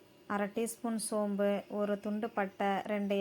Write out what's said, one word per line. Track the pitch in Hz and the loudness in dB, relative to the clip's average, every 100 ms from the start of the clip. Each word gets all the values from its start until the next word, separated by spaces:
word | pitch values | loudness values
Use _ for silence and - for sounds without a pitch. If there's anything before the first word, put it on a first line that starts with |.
| - - - | -20 -20 -4
அரை | 202 202 | -2 0
டீஸ்பூன் | 226 226 - 233 226 - | -2 -4 -2 -4 -2 -2
சோம்பு, | 214 208 202 202 202 - | 0 0 2 2 2 -2
ஒரு | 208 208 202 | -2 0 0
துண்டு | 208 214 226 | -2 -2 -2
பட்டை, | - 196 - 202 196 - | -2 -2 0 0 2 0
ரெண்டு | 208 202 202 | -2 2 2